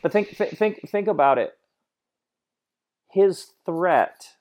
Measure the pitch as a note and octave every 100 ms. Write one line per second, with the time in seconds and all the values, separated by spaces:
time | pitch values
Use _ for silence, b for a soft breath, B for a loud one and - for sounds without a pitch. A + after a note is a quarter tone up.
0 | F#3 G#3 G3+ - G#3 - G#3+ - - G#3
1 | G#3 D3+ C#3 B2+ G2+ - _ _ _ _
2 | _ _ _ _ _ _ _ _ _ _
3 | _ G3 G3 - - _ - E3 F3+ C#3
4 | F2+ - - _